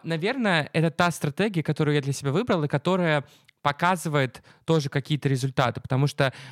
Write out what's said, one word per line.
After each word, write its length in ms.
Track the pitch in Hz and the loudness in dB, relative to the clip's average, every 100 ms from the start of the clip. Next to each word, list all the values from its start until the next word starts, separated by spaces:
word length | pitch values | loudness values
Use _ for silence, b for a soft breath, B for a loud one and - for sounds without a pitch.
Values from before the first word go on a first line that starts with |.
наверное, 680 | - 165 185 269 220 170 139 | -4 -4 -2 -2 2 2 0
это 160 | - 160 | 0 0
та 200 | - 175 | 2 0
стратегия, 520 | - 156 - 208 175 | 0 -4 -2 -2 0
которую 320 | 151 151 151 147 | -2 0 0 0
я 60 | |
для 120 | 135 | 0
себя 180 | 135 139 | -4 -2
выбрал 320 | 147 247 190 | -2 0 0
и 40 | 147 | 0
которая 560 | 143 175 185 175 151 131 b b _ | 0 0 2 2 0 -2 b b _
показывает 840 | 143 139 175 185 165 147 131 - b b - | -4 0 2 2 0 0 0 -4 b b 0
тоже 240 | 160 139 | 0 2
какие-то 380 | 143 - 147 143 | -4 -2 -2 0
результаты. 540 | 135 135 127 123 - | 0 0 0 0 -2
Потому 240 | - 131 139 | -4 0 0
что, 240 | - 135 B B | 0 -2 B B